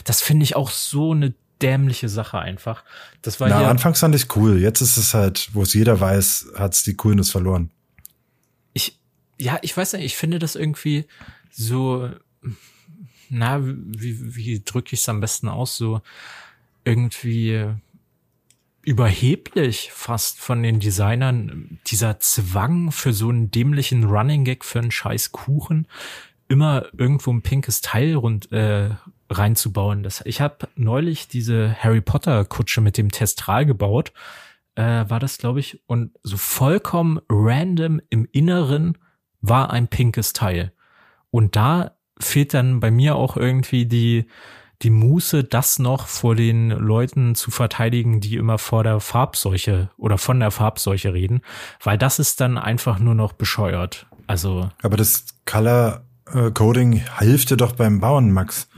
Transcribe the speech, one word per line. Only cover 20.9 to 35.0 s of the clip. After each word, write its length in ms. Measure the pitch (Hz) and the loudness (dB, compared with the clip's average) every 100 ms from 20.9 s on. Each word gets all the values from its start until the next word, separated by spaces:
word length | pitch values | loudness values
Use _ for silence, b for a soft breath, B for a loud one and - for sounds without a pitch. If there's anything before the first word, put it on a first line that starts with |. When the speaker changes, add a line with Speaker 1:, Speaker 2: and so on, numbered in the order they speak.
| 95 101 117 131 123 107 80 - 82 - | 0 0 0 0 -2 -4 -10 -14 -14 -6
Speaker 1:
dieser 320 | 107 113 107 | -2 -2 -2
Zwang 720 | - - 92 95 113 175 170 | -2 -2 -2 0 0 0 -2
für 220 | - 135 | -2 -2
so 160 | 104 113 | 0 0
einen 220 | 120 110 | 0 0
dämlichen 540 | 117 127 143 135 123 | 0 0 0 0 2
Running 400 | 107 104 123 151 | 4 2 2 2
Gag 200 | 127 127 | 0 -2
für 140 | - 120 | -6 -4
einen 100 | 117 | -4
scheiß 400 | - 104 110 - | -4 -4 -4 -6
Kuchen, 560 | - - 147 - 160 160 B B B B _ - | -8 -4 -4 0 -2 -4 B B B B _ 0
immer 380 | 135 151 135 - - | 2 4 0 -4 -2
irgendwo 340 | 123 143 - | 0 2 0
ein 100 | 120 | -2
pinkes 400 | - 135 - - | 0 0 0 -4
Teil 340 | - 110 151 156 | -2 0 2 2
rund, 340 | 113 107 - | 0 -2 -4
äh, 400 | 110 107 104 101 101 - - - | -2 0 0 -2 -4 -12 -20 -6
reinzubauen. 720 | 95 104 113 107 95 101 101 | 0 2 2 -2 -2 0 -2
Das, 200 | 98 - | -4 -8
ich 160 | - 113 | -8 -4
hab 280 | 143 - - | -4 -4 -10
neulich 540 | - 113 127 170 156 - | -2 0 0 -2 -4 -6
diese 440 | 123 113 113 110 110 | -6 0 0 0 0
Harry 220 | 113 113 | 2 2
Potter 440 | - - - 117 98 | 2 0 0 0 0
Kutsche 340 | - 113 - | -2 -2 2
mit 160 | 107 95 | 2 2
dem 140 | 104 | 0
Testral 540 | - 107 - - 110 147 | 0 -4 -4 -2 2 2
gebaut, 460 | 107 101 117 - B B B B B _ | 2 0 0 -2 B B B B B _
äh, 300 | - 113 117 | -4 0 0